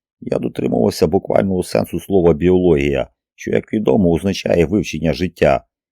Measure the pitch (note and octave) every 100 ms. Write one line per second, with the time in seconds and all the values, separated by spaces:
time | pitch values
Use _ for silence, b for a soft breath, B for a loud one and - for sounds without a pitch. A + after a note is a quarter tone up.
0 | _ _ - - - - - A#2 A2 -
1 | E2 F#2+ - - G2 F#2 - A2 G#2 E2+
2 | - G2 E2+ D2 E2+ F#2 F2+ D2+ C#2+ C#2
3 | - _ _ - - - - A2 A2 B2+
4 | F2 E2 G2 F#2 - F#2 D#2 G2+ E2+ D#2
5 | D#2+ C2+ F2+ - D2+ C2 - _ _